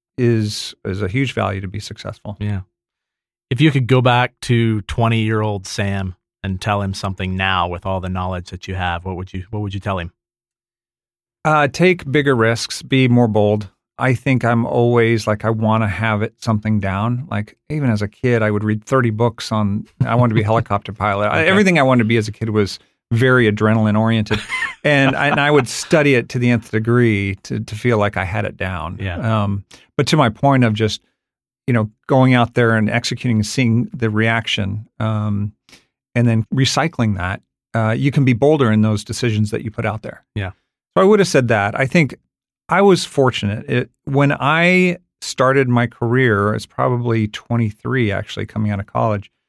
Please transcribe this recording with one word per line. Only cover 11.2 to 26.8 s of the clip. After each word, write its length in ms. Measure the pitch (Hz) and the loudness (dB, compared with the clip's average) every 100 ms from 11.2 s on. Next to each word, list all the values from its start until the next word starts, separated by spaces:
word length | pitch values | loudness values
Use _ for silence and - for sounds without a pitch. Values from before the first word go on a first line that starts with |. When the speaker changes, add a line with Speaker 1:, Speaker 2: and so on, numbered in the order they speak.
| _ _ | _ _
Speaker 1:
Uh, 240 | 160 156 143 | 0 2 0
take 420 | - 180 180 135 | 2 2 2 0
bigger 240 | 139 143 | 0 2
risks, 480 | 127 113 117 - - | 2 2 0 -4 -10
be 240 | 123 135 131 | -2 2 4
more 200 | 120 120 | 4 4
bold. 400 | 107 104 104 98 _ _ - | 2 2 0 -4 _ _ -6
I 160 | 123 | -2
think 300 | 127 - 127 | -2 0 0
I'm 200 | 117 117 117 | 2 0 0
always 600 | 127 120 120 113 117 110 | 2 2 4 4 2 0
like, 180 | 107 | -2
I 60 | 107 | -2
wanna 360 | 113 110 110 110 | 0 0 0 0
have 340 | 90 110 104 | -2 -2 -2
it, 120 | 110 - | -4 -6
something 380 | - 110 107 107 | -4 -2 0 -2
down. 480 | 98 95 110 123 147 | 0 -2 -2 -4 -6
Like, 260 | 104 104 _ _ | -8 -8 _ _
even 220 | 151 139 | -4 -2
as 120 | 107 | -2
a 60 | 104 | -4
kid, 340 | - 127 117 | -4 0 0
I 80 | 107 | 2
would 140 | 104 | 0
read 200 | 107 107 | -2 -4
thirty 260 | - 135 120 | 0 0 0
books 420 | 107 120 - - | 0 -2 -2 -6
on, 340 | 110 104 101 - _ | -2 0 -2 -8 _
I 100 | 123 | 0
wanted 160 | 117 123 | 2 2
to 40 | 110 | 2
be 40 | |
a 40 | |
Speaker 2:
<laughs> 20 | 107 | 2
Speaker 1:
helicopter 460 | 113 - 101 - | 0 0 -4 -6
pilot. 340 | 101 104 101 104 | -4 -2 0 0
I, 140 | 160 | 0
Speaker 2:
Okay. 60 | 165 | 2
Speaker 1:
everything 280 | 190 196 170 | 4 4 4
I 40 | |
wanted 220 | 131 127 | 4 4
to 40 | 110 | 4
be 80 | 117 | 2
as 120 | 107 | 0
a 40 | |
kid 180 | 101 113 | -6 -4
was 280 | 107 101 - _ _ _ | 0 0 -4 _ _ _
very 380 | 113 131 127 113 | 2 4 4 4
adrenaline 480 | 104 107 113 107 104 | 2 2 2 2 2
oriented. 420 | 110 113 107 104 | 2 0 0 -4
Speaker 2:
<laughs> 60 | - - - - 151 | -4 -6 -8 -4 0
Speaker 1:
And 300 | 143 135 - | 2 2 2
I, 120 | 143 | 0
and 120 | 151 | 0
I 100 | 143 | 2
would 160 | 147 123 | 2 0
study 480 | - - 165 143 | -6 0 2 4
it 140 | 131 101 | 2 0
to 100 | 131 | -2
the 120 | 123 | 0
nth 200 | 120 - | 0 0
degree 640 | 110 | -4